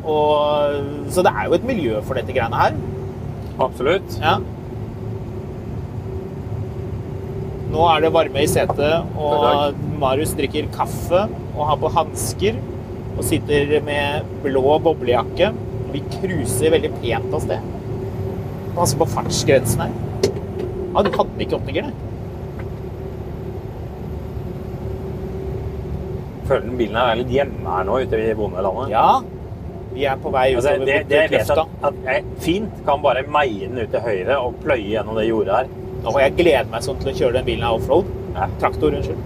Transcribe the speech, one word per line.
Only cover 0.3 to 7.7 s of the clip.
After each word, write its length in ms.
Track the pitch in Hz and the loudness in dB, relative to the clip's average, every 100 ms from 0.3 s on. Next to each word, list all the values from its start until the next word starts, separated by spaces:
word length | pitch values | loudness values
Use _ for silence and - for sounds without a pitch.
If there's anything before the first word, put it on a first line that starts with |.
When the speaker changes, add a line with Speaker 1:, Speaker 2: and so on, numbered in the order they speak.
| 151 147 147 147 143 143 - - | 6 4 4 2 0 -2 -4 -2
Speaker 1:
så 140 | 175 | 4
det 80 | 185 | 4
er 140 | 113 107 | 4 2
jo 60 | 170 | 2
et 80 | |
miljø 380 | - 240 131 110 | 2 0 2 0
for 120 | 104 127 | 0 -2
dette 180 | 110 127 | 0 0
greiene 240 | 117 123 | 0 4
her. 160 | 185 - - - - - - - - - | 4 2 -4 -6 -6 -8 -8 -8 -8 -2
Speaker 2:
Absolutt. 580 | 131 - 127 185 - - | -2 0 2 2 0 -2
Speaker 1:
Ja. 180 | 156 196 - - - - - - - - - - - - - - - - - - - - - - - - - - - - - - - - - | 2 2 0 -8 -10 -8 -8 -8 -8 -6 -8 -8 -8 -8 -8 -8 -6 -6 -6 -6 -8 -8 -8 -6 -6 -6 -8 -8 -8 -8 -8 -6 -6 -6 -2